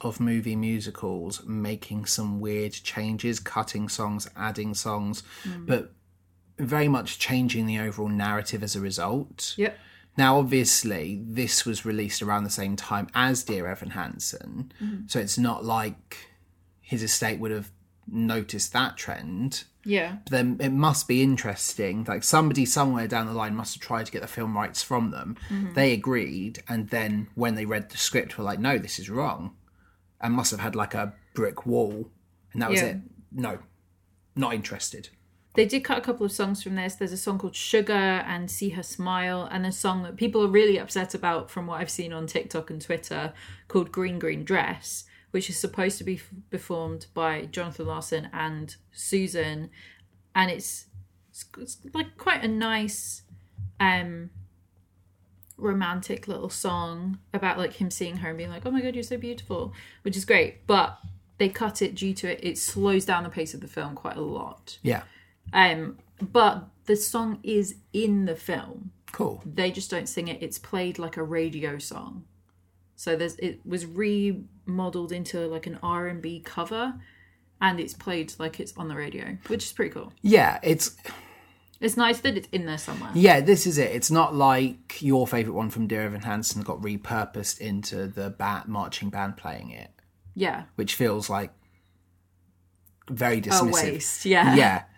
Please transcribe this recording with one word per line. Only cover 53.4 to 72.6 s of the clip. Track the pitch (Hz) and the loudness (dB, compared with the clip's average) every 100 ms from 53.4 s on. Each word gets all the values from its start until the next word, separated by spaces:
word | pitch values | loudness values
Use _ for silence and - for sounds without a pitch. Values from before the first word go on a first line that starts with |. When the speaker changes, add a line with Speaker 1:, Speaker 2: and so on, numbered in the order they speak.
| - - - - | -18 -12 -8 4
Speaker 2:
um, | 190 185 175 170 175 - - _ _ _ _ _ _ _ _ _ - - | 4 4 0 -8 -12 -16 -20 _ _ _ _ _ _ _ _ _ -20 -4
romantic | 208 196 175 180 - 190 - | 0 0 0 -2 -4 -6 -6
little | 165 185 | -6 -6
song | - 196 175 170 170 180 190 - | -4 -2 -2 -4 -6 -6 -8 -6
about, | 202 190 175 | -2 0 0
like, | 180 | -2
him | - 185 | -2 -4
seeing | - 175 175 | -2 -6 -4
her | 170 | -6
and | 165 | -6
being | 170 | -8
like, | 170 | -8
"Oh | 254 | -2
my | 262 | 0
God, | 254 | 0
you're | 247 | -4
so | 233 247 | -6 -6
beautiful," | 240 240 - 175 - - - - | -6 -8 -6 -6 -6 -10 -20 -8
which | 202 190 | -4 0
is | |
great. | - 190 156 - - | 4 6 4 0 4
But | 196 160 - - - _ - | 4 4 -2 -16 -16 _ 0
they | 196 | 2
cut | 196 220 196 | 2 -2 0
it | 190 | -2
due | 190 196 | 0 -4
to | 190 180 | -2 -4
it. | - | -4
It | 180 - | -4 -2
slows | - 202 202 190 | -2 2 4 4
down | 190 180 | 4 2
the | 175 | 0
pace | - 160 | -4 -4
of | 139 | -6
the | - | -10
film | - 147 | -8 -6
quite | 139 - - | -6 -8 -6
a | |
lot. | 151 139 - - - - | -6 -6 -8 -12 -18 -4
Speaker 1:
Yeah. | 123 117 - - _ _ - | 0 0 -4 -20 _ _ 2
Speaker 2:
Um, | 190 185 160 160 - _ - | 6 6 6 -4 -10 _ -10
but | 190 240 208 - - _ - | 2 6 6 6 -4 _ 2
the | 208 | 2
song | - 233 226 208 | 2 -2 -2 -4
is | - 214 202 - _ | 0 2 2 -4 _
in | 202 220 202 190 | 0 4 4 2
the | 160 | -2
film. | - 147 - - 185 - - | -4 -4 -6 -12 -14 -16 -8
Speaker 1:
Cool. | - - - - | -4 -4 -4 -6
Speaker 2:
They | 160 185 | -2 0
just | 185 190 | -2 -6
don't | 175 - | -6 -4
sing | - 170 | -6 -6
it. | - | -6
It's | 165 - | -8 -10
played | - 190 180 175 | -6 -2 -2 -4
like | 165 165 | -6 -4
a | |
radio | 156 165 165 151 147 143 | -2 0 0 -2 -6 -6
song. | - - - 185 - _ _ _ | -8 -10 -12 -14 -18 _ _ _